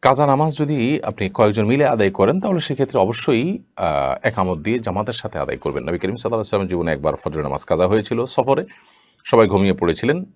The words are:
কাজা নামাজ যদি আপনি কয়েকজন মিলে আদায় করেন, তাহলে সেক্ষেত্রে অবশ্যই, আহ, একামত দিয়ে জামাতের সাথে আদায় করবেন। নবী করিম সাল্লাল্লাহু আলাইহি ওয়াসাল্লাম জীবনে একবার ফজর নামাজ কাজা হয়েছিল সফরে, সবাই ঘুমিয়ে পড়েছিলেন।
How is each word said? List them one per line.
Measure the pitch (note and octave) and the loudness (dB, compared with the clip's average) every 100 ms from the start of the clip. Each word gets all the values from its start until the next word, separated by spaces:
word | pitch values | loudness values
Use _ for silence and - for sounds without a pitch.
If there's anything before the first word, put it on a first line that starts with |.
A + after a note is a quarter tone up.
কাজা | C3 C3+ D3 | 6 4 4
নামাজ | C3+ D#3 D3 | 4 2 0
যদি | D3 D3+ A#2 D3+ | -2 0 0 0
আপনি | - G#2+ F#2+ | -4 -4 -4
কয়েকজন | - G#2+ G#2 G#2 | 2 2 4 2
মিলে | C3+ C#3+ | 4 2
আদায় | A#2 G2 | 4 0
করেন, | G2 - F3+ | 4 2 2
তাহলে | G#3 F3+ | 0 -2
সেক্ষেত্রে | - C#3 C3+ C3 | -2 -2 0 2
অবশ্যই, | F#2+ A2+ - A#2+ D3+ G#3 - - | 0 0 0 0 0 -4 -10 -4
আহ, | F2+ C#2+ C2+ B1+ C3 | -2 0 -2 -2 -2
একামত | - F#2 F2 | -2 -2 -2
দিয়ে | D#2 A#2+ | -2 -4
জামাতের | A2+ F#2 G#2+ | -2 -4 -4
সাথে | A#2 - E2+ | -6 -8 -6
আদায় | C2+ C#2 | -6 -4
করবেন। | D2 C#2 | -4 -6
নবী | C2 F2 | -4 -4
করিম | F#2 A#2 | -4 -4
সাল্লাল্লাহু | A2+ | -4
আলাইহি | A2+ | -4
ওয়াসাল্লাম | G#2 G2+ F#2+ | -2 -4 -2
জীবনে | F2 E2 | -4 -2
একবার | D2+ D2+ D2 | -2 -2 -4
ফজর | - D#2 | -6 -6
নামাজ | C#2+ C2+ - | -6 -6 -2
কাজা | D#2+ F2+ | 0 2
হয়েছিল | G#2+ G#2 A#2 B2+ | 0 -2 -4 -4
সফরে, | - B2 C#3 F#3+ - _ _ _ _ - | -2 0 0 -2 -14 _ _ _ _ 0
সবাই | A#2+ A2 | 4 4
ঘুমিয়ে | G2 G2 | 4 2
পড়েছিলেন। | F#2 F2 D#2+ A#2 D#3+ F#3 | 2 0 0 0 -2 -4